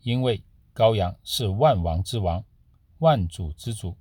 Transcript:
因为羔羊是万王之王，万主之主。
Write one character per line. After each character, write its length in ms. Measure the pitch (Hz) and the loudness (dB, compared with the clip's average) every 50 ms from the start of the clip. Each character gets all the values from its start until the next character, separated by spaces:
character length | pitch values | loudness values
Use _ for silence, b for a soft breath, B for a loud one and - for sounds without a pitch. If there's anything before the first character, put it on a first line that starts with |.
因 200 | _ 123 120 127 | _ -2 -2 0
为 200 | 127 127 113 98 - _ _ _ _ _ _ | 2 0 0 -2 -4 _ _ _ _ _ _
羔 220 | - 113 110 113 | 4 4 4 4
羊 180 | 107 92 87 95 - _ | 4 0 -2 -2 -8 _
是 240 | - - - 127 101 | -8 -6 -4 -2 -2
万 340 | 95 104 143 156 131 98 85 | 0 2 4 4 4 4 0
王 180 | 85 80 85 | 0 0 -2
之 180 | 92 - - 120 | -2 -2 -4 -2
王， 220 | 98 87 82 90 - _ _ _ _ _ _ _ _ _ _ _ | -2 -2 -2 -2 -6 _ _ _ _ _ _ _ _ _ _ _
万 280 | 160 160 151 123 90 82 | 2 2 4 4 0 -4
主 240 | - - 92 78 | -6 -8 -8 -8
之 220 | 78 - - 120 113 | -8 -8 -8 -10 -8
主。 240 | 107 - 90 85 - | -8 -8 -10 -10 -12